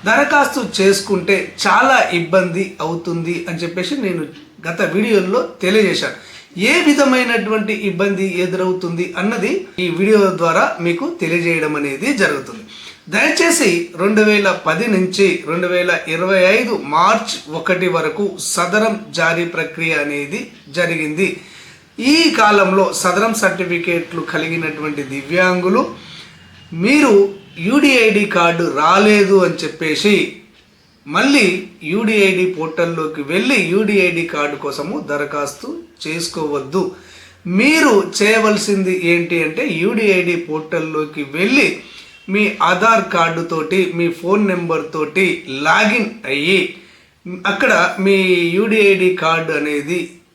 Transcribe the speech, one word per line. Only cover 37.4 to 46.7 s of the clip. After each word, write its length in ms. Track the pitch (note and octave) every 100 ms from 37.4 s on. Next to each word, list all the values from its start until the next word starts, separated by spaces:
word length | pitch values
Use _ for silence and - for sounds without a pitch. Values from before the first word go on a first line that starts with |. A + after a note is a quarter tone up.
| E3+
మీరు 640 | F#3 C4+ D#4+ C#4+ G3+ - -
చేయవలసింది 800 | G#3 A3 G#3+ G#3 - G3 F#3 F#3
ఏంటి 380 | E3+ F3 E3+ E3+
అంటే 240 | D#3 D#3+ C#4+
యూడీఐడి 720 | E3 G3 A3+ G#3+ F#3 F3 E3+
పోర్టల్లోకి 840 | D#3 D#3 D#3 E3+ D#3+ D#3 D3+ D3+
వెళ్ళి 580 | C3+ D3 G#3 C#4 G3+ - - - - - -
మీ 240 | G3 G3+ -
ఆధార్ 500 | E3+ F3+ A3+ A3+ -
కార్డుతోటి, 800 | F3+ E3 E3 D#3+ D#3+ D3+ F#3 E3+
మీ 140 | E3 E3+
ఫోన్ 360 | E3+ F3 G#3 G3+
నెంబర్ 340 | F3+ E3+ D#3+ D3+
తోటి 500 | D#3+ D3+ F3+ F#3 - -
లాగిన్ 600 | C3+ D3+ F#3 G#3+ A#3 G#3 - C3
అయ్యి 480 | C#3+ D#3 F#3+ -